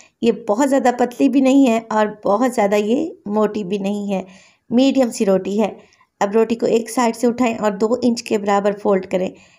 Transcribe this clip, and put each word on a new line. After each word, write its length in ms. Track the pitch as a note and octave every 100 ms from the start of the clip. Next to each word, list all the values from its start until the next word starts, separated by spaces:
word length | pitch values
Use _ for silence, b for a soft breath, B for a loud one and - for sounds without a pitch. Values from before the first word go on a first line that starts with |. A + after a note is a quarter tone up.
| B B
ये 100 | A#3 G3+ -
बहुत 200 | G#3 C#4
ज़्यादा 240 | C4+ B3
पतली 340 | A#3+ A#3+ - C#4
भी 120 | C4+
नहीं 260 | C4 C#4 C4+
है 140 | A3+ A3+
और 260 | A3 G#3+ G#3
बहुत 300 | F#3 G#3 C4
ज़्यादा 220 | B3 G3+ G#3
ये 380 | G#3 C4 D#4+ F#4 G#3
मोटी 360 | G#3+ G#3 G#3+
भी 140 | F3+ G3+
नहीं 300 | G3 G#3 G3+
है, 140 | F#3+ F#3 B B B -
मीडियम 400 | A#3 C4+ C4+ A#3+
सी 140 | - G#3
रोटी 320 | F#3+ F#3+ G3+
है। 180 | G3 - B B B -
अब 120 | G3+
रोटी 220 | A3 A3+ A#3
को 100 | -
एक 220 | A#3 A3+
साइड 240 | - A#3
से 120 | A3+ B3
उठाएं 300 | A#3 B3 A3+
और 200 | G#3+ G3
दो 240 | A3 B3
इंच 160 | A#3+ A#3
के 160 | - A3
बराबर 340 | G3+ G3+ G3+
फोल्ड 320 | G3+ G#3 G3 F#3+
करें। 260 | F#3 F#3+ - b